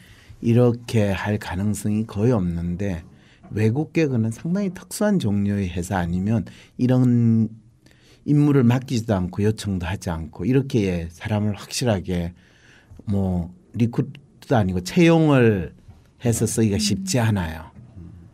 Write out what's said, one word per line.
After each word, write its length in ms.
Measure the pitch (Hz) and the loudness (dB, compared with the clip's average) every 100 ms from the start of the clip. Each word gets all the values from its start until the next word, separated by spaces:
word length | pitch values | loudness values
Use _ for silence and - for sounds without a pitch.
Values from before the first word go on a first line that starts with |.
| - - - - | -20 -20 -20 -6
이렇게 680 | 117 117 123 120 - 113 101 | 2 4 4 2 -2 0 0
할 280 | 95 104 104 | 0 -2 -4
가능성이 680 | - 90 104 101 107 107 110 | -4 -4 -2 -2 -2 -2 -2
거의 260 | 101 113 | -2 0
없는데, 720 | 120 90 85 87 87 101 87 - - _ _ - | 2 0 -2 -4 -4 -4 -6 -10 -20 _ _ -10
외국계, 560 | - 110 120 156 - 156 | -2 0 0 -2 -2 0
그는 220 | 123 110 | 0 -2
상당히 380 | 113 165 185 202 180 | -4 -4 -2 -4 -6
특수한 420 | - - 208 196 | -14 -2 0 2
종류의 520 | 110 101 101 101 95 | 0 0 0 0 -2
회사 280 | 90 87 98 | -4 -2 -2
아니면 480 | 85 90 95 113 - - - - | 0 -2 0 0 -2 -10 -18 -2
이런 720 | 123 127 127 120 117 113 110 - - _ _ _ _ - - | 2 4 4 4 4 4 2 -4 -20 _ _ _ _ -12 0
임무를 380 | 147 147 139 | 2 4 6
맡기지도 500 | 120 127 127 123 107 98 | 4 2 0 -4 0 0
않고 280 | 90 - | -2 0
요청도 420 | 104 110 104 95 85 | 0 0 -4 -4 -4
하지 240 | 98 - | -6 -6
않고 340 | 82 78 - 90 | -6 -8 -6 0
이렇게 640 | 135 139 127 98 87 82 | 0 0 0 0 -2 -6
사람을 440 | - 117 107 104 98 | -10 -4 -2 -2 -4
확실하게, 760 | - - 123 101 90 90 87 90 _ _ _ - _ - - | -8 -4 0 0 -2 -4 -4 -8 _ _ _ -20 _ -14 -4
뭐, 460 | 98 95 90 85 - _ | -2 0 -2 -4 -10 _
리크루트도 840 | 101 117 - 127 - - _ - 127 | -2 -2 0 -6 -10 -20 _ -2 0
아니고 260 | 95 92 | 2 -2
채용을 920 | 90 185 170 165 156 139 117 101 78 - - - _ _ | -2 4 4 6 4 6 4 2 -2 -12 -20 -20 _ _
해서 220 | 120 110 113 | -2 0 0
쓰기가 320 | - 113 101 | 0 0 0
쉽지 400 | 107 95 - 131 | 0 -2 -2 0
않아요. 460 | 113 104 82 82 - - - - 85 - - | 0 0 -2 -8 -14 -20 -20 -20 -20 -20 -20